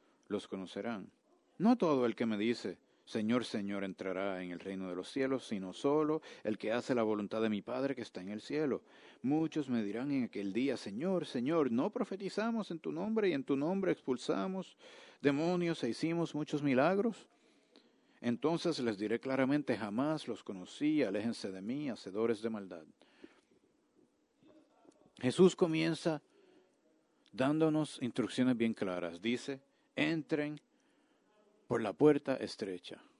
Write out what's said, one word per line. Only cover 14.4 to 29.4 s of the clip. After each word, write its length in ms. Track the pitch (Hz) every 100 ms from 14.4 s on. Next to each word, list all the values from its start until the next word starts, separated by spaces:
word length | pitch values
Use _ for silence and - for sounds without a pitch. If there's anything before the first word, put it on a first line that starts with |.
| 190 190 175 - - - - -
demonios 600 | 139 143 165 180 175 160
e 60 | 123
hicimos 480 | 110 160 170 160 151
muchos 260 | 147 147
milagros?' 640 | 143 127 151 196 233 - - _ _ _ _ - - _ _ _
Entonces 580 | 120 117 151 170 175 143
les 180 | 120 98
diré 200 | 104 113
claramente, 580 | 131 131 131 147 143 107
'Jamás 520 | 107 107 147 156 -
los 160 | 101
conocí, 580 | - 98 85 - 147 151
aléjense 480 | 110 104 113 110 104
de 120 | 95
mí, 260 | 101 139 147
hacedores 540 | 104 98 98 117 107
de 80 | 113
maldad.'" 340 | 110 95 87 78 - - - - _ _ _ _ _ _ _ _ _ _ _ - - _ _ - - _ -
Jesús 380 | 123 120 180 -
comienza 680 | 175 160 160 156 170 151 - _ - - _ _ _ _ _ _ _
dándonos 680 | 104 131 156 160 156 147 -
instrucciones 540 | 120 120 107 - 127 120
bien 180 | 113
claras. 460 | 110 98 90 87 85
Dice, 400 | 110 120